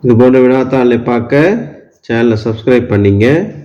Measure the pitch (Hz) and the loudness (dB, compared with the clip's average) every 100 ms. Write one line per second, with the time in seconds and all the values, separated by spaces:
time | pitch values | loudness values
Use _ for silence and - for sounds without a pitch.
0 | 127 117 127 131 127 131 127 135 123 117 | 0 2 4 4 2 2 0 0 0 0
1 | 120 120 117 143 165 226 - - - _ | -2 -4 -2 0 0 -2 -8 -16 -20 _
2 | _ 117 120 110 117 110 - 123 - 104 | _ -2 0 -2 -4 -6 0 0 0 0
3 | 101 101 113 156 208 - | 2 2 2 0 -4 -12